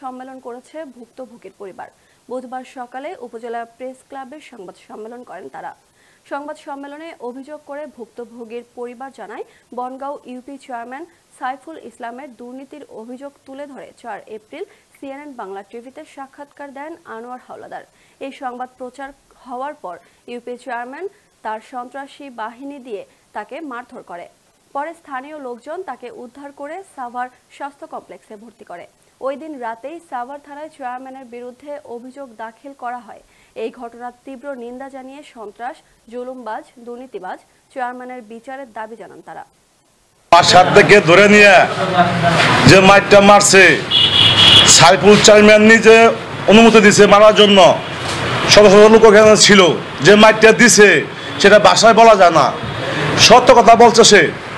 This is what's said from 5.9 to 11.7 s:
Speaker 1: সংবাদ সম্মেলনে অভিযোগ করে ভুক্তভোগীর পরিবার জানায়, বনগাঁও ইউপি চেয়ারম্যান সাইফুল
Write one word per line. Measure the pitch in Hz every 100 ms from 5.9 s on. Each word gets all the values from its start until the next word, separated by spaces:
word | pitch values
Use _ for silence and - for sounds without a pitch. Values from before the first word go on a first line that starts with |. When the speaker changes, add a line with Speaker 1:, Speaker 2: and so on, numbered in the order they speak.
| _ _ _ _
Speaker 1:
সংবাদ | 285 294 302
সম্মেলনে | 311 277 277 294 330 -
অভিযোগ | 240 262 269 302 294
করে | 285 294 240
ভুক্তভোগীর | 214 - 226 233 214 240 233
পরিবার | 247 240 240 269 233
জানায়, | 190 269 480 _ _
বনগাঁও | 247 254 262 277 294 -
ইউপি | 247 262 277
চেয়ারম্যান | _ 233 240 269 349 _ _ _
সাইফুল | 262 277 330